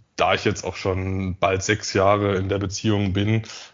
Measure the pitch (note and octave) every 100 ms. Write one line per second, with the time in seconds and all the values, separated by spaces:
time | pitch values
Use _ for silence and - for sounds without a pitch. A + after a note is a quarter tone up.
0 | _ - E2+ G2+ A2 G2 F2 - G2 F#2
1 | F#2+ F#2+ F#2 F2+ G2 F#2+ G2 G#2+ - G2+
2 | F#2+ G#2 G2+ F#2+ G2 G2+ G2 G2 A2 G2+
3 | G2+ G2 G2+ A2 A2 - -